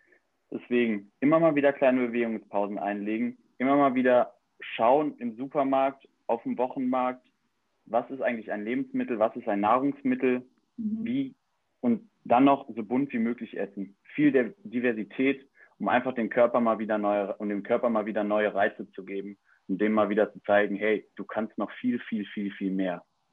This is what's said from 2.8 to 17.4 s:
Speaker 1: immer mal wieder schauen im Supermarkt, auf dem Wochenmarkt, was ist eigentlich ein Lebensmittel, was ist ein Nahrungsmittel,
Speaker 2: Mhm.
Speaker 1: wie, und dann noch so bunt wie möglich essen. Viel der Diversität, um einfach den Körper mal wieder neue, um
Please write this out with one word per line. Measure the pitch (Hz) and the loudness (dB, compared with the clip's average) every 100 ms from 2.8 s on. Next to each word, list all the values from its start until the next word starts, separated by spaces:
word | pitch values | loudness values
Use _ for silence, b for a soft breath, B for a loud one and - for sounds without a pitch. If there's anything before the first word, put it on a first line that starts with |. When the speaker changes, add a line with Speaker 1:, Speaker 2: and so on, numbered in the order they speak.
| 101 104 101 110 120 123 _ - | -4 -4 -4 -2 -4 -6 _ -4
Speaker 1:
immer | 131 143 | 2 4
mal | 139 | 4
wieder | 127 127 123 113 - _ _ | 2 4 4 2 -4 _ _
schauen | - - 113 143 151 - | -12 0 4 4 2 -4
im | 120 110 | -8 -8
Supermarkt, | 135 151 135 135 135 135 _ _ - | -6 -2 0 2 0 -2 _ _ -4
auf | 120 | -4
dem | 131 113 | -2 -2
Wochenmarkt, | 127 139 127 127 127 127 _ _ _ _ _ _ | -2 -2 -2 0 -2 -4 _ _ _ _ _ _
was | - 113 127 | -4 -2 -2
ist | 135 | -4
eigentlich | 117 117 98 | -2 -4 -4
ein | 104 | -6
Lebensmittel, | 104 131 131 131 127 110 | -4 -4 -2 -4 -2 0
was | 110 123 | 0 0
ist | 117 | -4
ein | 101 | 0
Nahrungsmittel, | 104 127 139 139 127 127 131 123 123 _ _ - | 2 2 0 -2 -2 0 2 0 -4 _ _ -8
Speaker 2:
Mhm. | 107 156 | -6 -4
Speaker 1:
wie, | 226 269 269 - _ _ _ _ | -4 -4 -4 -10 _ _ _ _
und | 123 113 - _ | -2 -2 -4 _
dann | - 120 | 2 4
noch | 139 131 - | 6 4 -2
so | 113 | -10
bunt | 104 127 139 | -4 -2 -2
wie | 120 | 0
möglich | 113 120 113 - | -2 -2 -8 -8
essen. | 98 - 98 _ _ | -8 -8 -12 _ _
Viel | - 147 | 0 4
der | 131 113 - | 4 2 -4
Diversität, | 107 120 123 107 101 - 135 135 - b b b | -10 -2 -2 -2 -4 -2 0 -2 -6 b b b
um | 101 | 0
einfach | 123 131 | 0 0
den | 123 110 | -2 0
Körper | 127 120 123 | 4 4 4
mal | 117 107 | 2 0
wieder | 107 107 | 0 0
neue, | 101 104 98 | 2 0 0
um | - | -4